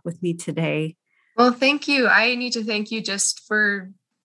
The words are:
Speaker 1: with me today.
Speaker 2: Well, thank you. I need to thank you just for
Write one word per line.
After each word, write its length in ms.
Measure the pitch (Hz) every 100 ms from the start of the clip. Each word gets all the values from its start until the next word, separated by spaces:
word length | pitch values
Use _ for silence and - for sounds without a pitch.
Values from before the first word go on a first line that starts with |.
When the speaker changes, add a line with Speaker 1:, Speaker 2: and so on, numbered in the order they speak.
| 170
Speaker 1:
with 160 | 170
me 120 | 175 170
today. 600 | - 156 156 151 160 - _ _ _ -
Speaker 2:
Well, 160 | 247
thank 360 | 240 269 285 285
you. 200 | 277 226
I 280 | 190 233 247
need 180 | 247
to 100 | 220
thank 280 | 220 208 208
you 100 | 226
just 440 | - 196 - - -
for 440 | 214 208 202 185 - _ _